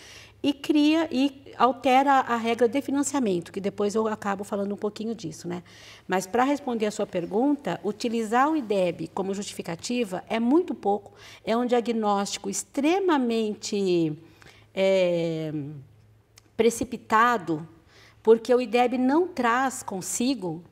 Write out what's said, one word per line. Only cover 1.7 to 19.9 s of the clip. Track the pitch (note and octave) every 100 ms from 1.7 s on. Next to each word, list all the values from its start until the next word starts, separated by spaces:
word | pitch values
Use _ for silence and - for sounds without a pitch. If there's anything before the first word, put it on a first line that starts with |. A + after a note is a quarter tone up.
| C4 C4+ B3+ C#4
a | C4+ A#3 A#3
regra | A3+ A#3 A#3+
de | A3
financiamento, | - C#4 C#4+ C#4+ A3 F3 -
que | G3+
depois | G3 G3+ G3+
eu | G#3+ A3
acabo | G#3 G3+ G3
falando | G3+ G3+ G3+
um | G3+
pouquinho | G#3 G#3 A3
disso, | A3 D#3+ D#3 E3+
né? | F3+ - - - - -
Mas, | F#3
pra | F#3+ A#3+
responder | C4 C#4+ - A#3
a | G#3+
sua | G#3
pergunta, | G3+ F#3 E3+ G3 C#4 C#4+ - E3+
utilizar | G#3 G#3 A#3+ A#3 A3 A#3+ C#4
o |
ideb | D#4+ G#3+ G3+ F3+ E3+ D#3+
como | - F#3+
justificativa | G3 G3 - E3 E3 - B3 G#3 - -
é | A3+
muito | A#3 D#4 F4
pouco, | A#3+ G3+ G3+ - - - -
é | - A3+
um |
diagnóstico | B3 A#3+ A#3 A3+ G#3 G3+ G3 - G3+
extremamente, | G3+ - - C#4+ F#4+ F#4 D4 B3 A3+ A3 G3+ - G#3 F#3+ F3 D#3+ D3+ - - - - -
é, | - F#3+ F#3+ F3+ F3 E3 D#3+ D#3 D3+ C#3+ D3 - - _ _ _ - _
precipitado, | - A#3 A#3 C4 A3 - A3 A#3+ A#3 D#3+ D#3 E3 - _ - - _
porque | - A3+ A3+
o | B3
ideb | B3 A#3+ B3 B3+
não | B3+ D4+ F4+
traz | - A#3+ A#3+ C4+ C4
consigo | -